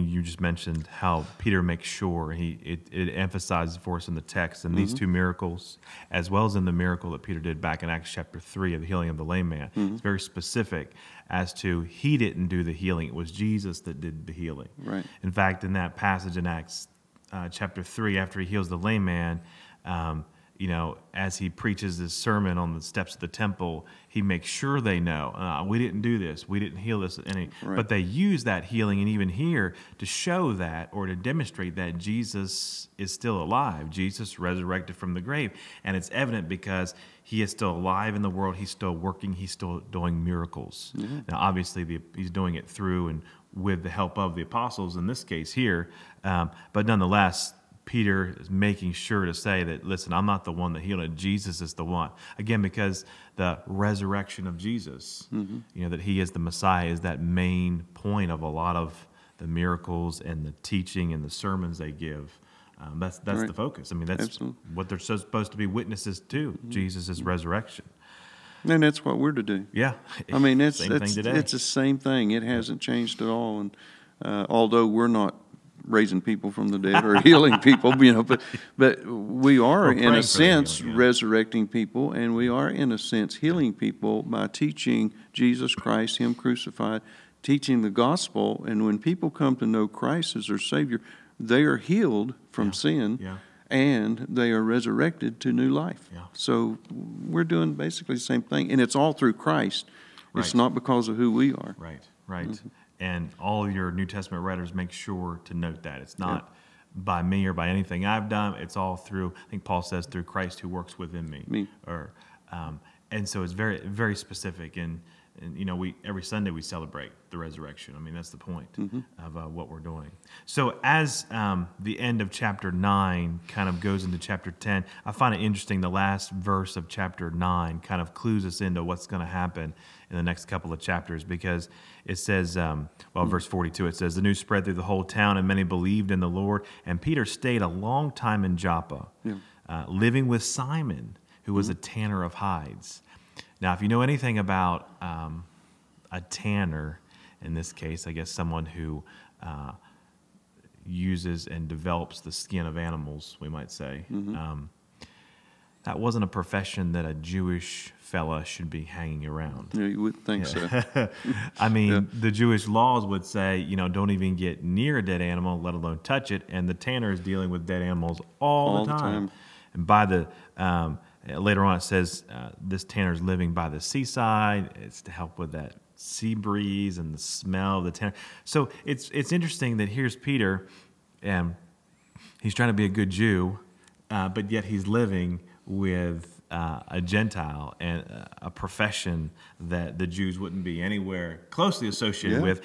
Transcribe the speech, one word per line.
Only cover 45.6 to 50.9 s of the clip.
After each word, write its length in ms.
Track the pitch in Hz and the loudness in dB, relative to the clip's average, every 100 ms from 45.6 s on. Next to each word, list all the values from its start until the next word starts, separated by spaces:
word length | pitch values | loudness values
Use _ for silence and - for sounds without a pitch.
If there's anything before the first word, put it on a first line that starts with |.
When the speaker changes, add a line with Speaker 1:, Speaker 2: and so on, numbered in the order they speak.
| 120 85 85 - - - | 2 2 -2 -10 -20 -8
Speaker 1:
Um, 260 | 95 90 80 - - | -2 0 0 -4 -6
but 140 | 104 104 | 0 2
nonetheless, 640 | 107 92 104 92 - - - _ - | 4 4 6 4 2 -6 -10 _ -20
Peter 500 | - 123 104 95 90 - | -4 0 4 4 0 -4
is 100 | - | -4
making 420 | 95 104 101 90 | 2 2 2 -2
sure 340 | 87 - 104 90 | -4 -2 0 0
to 60 | |
say 300 | 82 107 95 | -2 0 0
that, 220 | 85 78 85 | 0 -4 -4
"Listen, 260 | 90 - | -4 -2
I'm 140 | 85 104 | 0 2
not 180 | 98 | 0
the 60 | - | -2
one 220 | 85 90 | -2 -2
that 100 | 80 | -2
healed 180 | 90 | -4